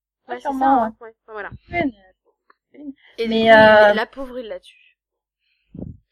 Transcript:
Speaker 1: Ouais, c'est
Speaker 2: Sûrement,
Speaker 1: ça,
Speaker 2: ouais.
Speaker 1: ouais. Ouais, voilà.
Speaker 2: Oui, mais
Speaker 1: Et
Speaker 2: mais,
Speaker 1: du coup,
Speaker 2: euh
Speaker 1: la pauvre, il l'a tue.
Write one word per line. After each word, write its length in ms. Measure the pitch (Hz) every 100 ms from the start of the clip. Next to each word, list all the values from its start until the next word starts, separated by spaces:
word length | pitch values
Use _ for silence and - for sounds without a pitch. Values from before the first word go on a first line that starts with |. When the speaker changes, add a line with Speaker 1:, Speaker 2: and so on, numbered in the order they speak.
| _ _ _
Speaker 1:
Ouais, 60 | 247
c'est 40 |
Speaker 2:
Sûrement, 460 | 285 262 269 269 220
Speaker 1:
ça, 80 | -
Speaker 2:
ouais. 80 | 226
Speaker 1:
ouais. 40 | _ _
Ouais, 40 |
voilà. 160 | 214 185 - _
Speaker 2:
Oui, 80 | 349 302 208 190 _ _ _ _ _ _
mais 220 | - 294 - _ -
Speaker 1:
Et 100 | 226
Speaker 2:
mais, 140 | 226
Speaker 1:
du 60 | 226
coup, 60 | 220
Speaker 2:
euh 360 | 220 214 208
Speaker 1:
la 120 | 214 226
pauvre, 320 | 262 262 247
il 80 | 220
l'a 100 | 185
tue. 400 | - _ _ _ _ _ _ _ _ _ _ - - - _